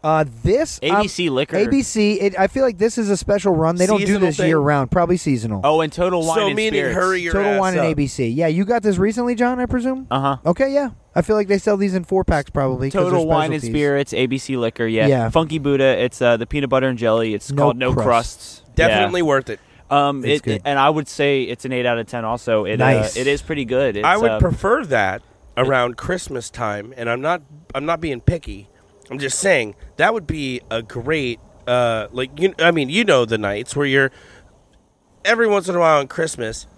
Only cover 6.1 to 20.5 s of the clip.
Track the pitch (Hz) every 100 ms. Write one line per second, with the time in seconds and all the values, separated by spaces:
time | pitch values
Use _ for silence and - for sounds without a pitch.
6.1 | 180 160 160 - 151 220 - 127 - 185
7.1 | 185 170 190 202 196 185 180 165 147 139
8.1 | - 120 127 165 165 196 240 208 180 202
9.1 | 220 240 233 240 254 247 254 247 262 262
10.1 | 135 139 135 156 180 269 277 269 - _
11.1 | - 175 214 196 196 - 202 196 185 170
12.1 | 190 185 151 - 143 135 127 135 196 180
13.1 | 180 160 160 160 156 117 143 147 139 143
14.1 | - 127 131 - 127 117 - 113 110 110
15.1 | 131 113 160 160 156 143 135 135 113 123
16.1 | - 123 117 113 147 135 131 131 120 113
17.1 | 113 113 104 - 139 127 120 127 131 110
18.1 | 117 117 - - - _ - 165 214 202
19.1 | 180 160 139 131 104 _ - - 143 143
20.1 | 143 123 147 -